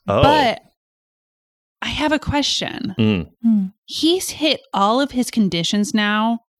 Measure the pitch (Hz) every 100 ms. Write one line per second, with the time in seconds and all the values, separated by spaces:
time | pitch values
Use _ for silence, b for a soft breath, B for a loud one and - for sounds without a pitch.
0 | b 101 151 302 247 - - _ _ _
1 | _ _ _ _ _ _ _ _ 233 233
2 | 302 302 - 285 269 - - - - 185
3 | 110 98 78 _ 233 214 190 - - -
4 | 311 370 - - 302 247 _ - 202 247
5 | 277 247 240 233 196 170 170 208 208 220
6 | 208 214 226 233 _